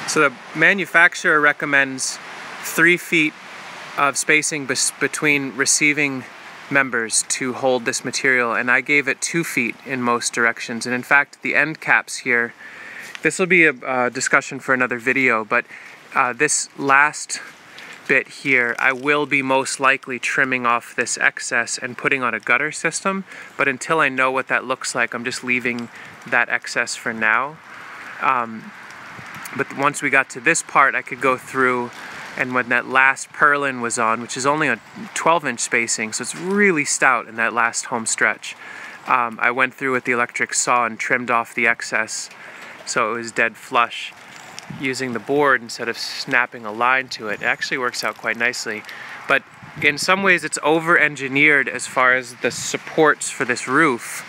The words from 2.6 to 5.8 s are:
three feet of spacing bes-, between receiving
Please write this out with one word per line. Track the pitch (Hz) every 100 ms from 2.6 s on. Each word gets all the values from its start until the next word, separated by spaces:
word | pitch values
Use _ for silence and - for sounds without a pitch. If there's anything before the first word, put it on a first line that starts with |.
three | - - 165 175
feet | - 170 151 - - - - - - -
of | 143 135
spacing | - 151 147 156 131
bes-, | 127 - -
between | 139 - 151 143 135 110
receiving | 135 -